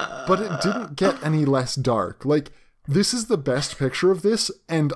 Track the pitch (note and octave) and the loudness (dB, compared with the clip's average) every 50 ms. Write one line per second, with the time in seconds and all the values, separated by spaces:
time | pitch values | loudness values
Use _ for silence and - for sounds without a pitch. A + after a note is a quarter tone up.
0 | - - - C3 C3 - F#3 F#3 A3 G#3 E3+ - - F#3+ - B3 A3 D3+ C#3+ - | -8 -8 -8 -8 0 0 0 0 0 -4 -4 -2 -2 -2 -2 -2 -6 -8 -4 0
1 | F#3+ G3 D3 - D3 D#3 D#3 D#3 D3 C#3 C3+ C3 B2 A2+ - C#3 B2 B2+ A#2 G#2+ | 2 2 2 0 -2 0 2 2 4 4 2 2 0 -2 -4 -2 0 2 2 2
2 | F#2 F2 F2+ - - C3+ D3 D3+ C#3+ - - - _ _ _ _ _ - C#3 G3 | 0 -2 -6 -6 -2 0 0 0 0 -4 -12 -20 _ _ _ _ _ 0 2 2
3 | G3+ - B3+ B3 A3 - A3+ E3 C3+ C#3 B2 C#3 C#3+ - - - C#3 C3 - - | 2 2 0 -2 -2 -2 -2 0 0 0 0 0 -2 -4 -4 -2 -2 -2 0 2
4 | F3+ F#3 F#3+ E3+ - G3+ A3+ G#3+ - - - - _ - E3 D#3+ D3+ C#3 - | 2 2 2 4 2 0 2 2 -2 -4 -6 -10 _ -4 0 0 0 0 0